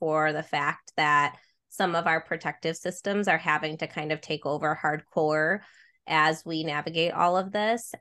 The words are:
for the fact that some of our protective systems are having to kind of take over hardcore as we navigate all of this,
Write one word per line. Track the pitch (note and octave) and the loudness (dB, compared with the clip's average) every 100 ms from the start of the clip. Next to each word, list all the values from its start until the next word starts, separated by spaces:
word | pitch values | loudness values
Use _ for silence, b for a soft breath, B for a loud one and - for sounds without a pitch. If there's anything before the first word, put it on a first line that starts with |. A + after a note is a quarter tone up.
for | D#3+ D#3 D3+ | 0 2 2
the | D3+ | 0
fact | D#3 D3 C#3+ D#3+ - - | -4 -2 -2 -4 -8 -2
that | D3+ D3 C#3+ - b b _ | 4 4 4 -2 b b _
some | - F#3 | -2 0
of | E3+ F3 | 2 2
our | D#3+ | 0
protective | - D#3+ D#3 - D#3+ E3 | -2 -6 -6 -4 -6 -4
systems | F#3 F#3 G3+ G3+ G3 | -6 -6 -4 -2 2
are | D#3+ | 2
having | E3 D3+ D#3 D#3 | 2 0 -2 -6
to | D#3 | -8
kind | E3 D3+ | -6 -4
of | D3+ | -6
take | - D3+ C#3+ | -4 -6 -4
over | D3 D#3 D#3 | -2 -2 0
hardcore | D3+ D#3 - - D3+ D#3 D#3 G#3 b b b b - | -2 -4 -4 0 2 2 2 0 b b b b -2
as | D#3 D#3 D#3+ E3 | 4 4 2 -4
we | D#3+ | -4
navigate | D#3 D3 E3 E3 E3+ | -2 -4 -2 0 0
all | - F3 F#3 | 2 2 2
of | F#3+ | 0
this, | G#3 G#3+ A#3 - - | -2 0 -2 -4 -10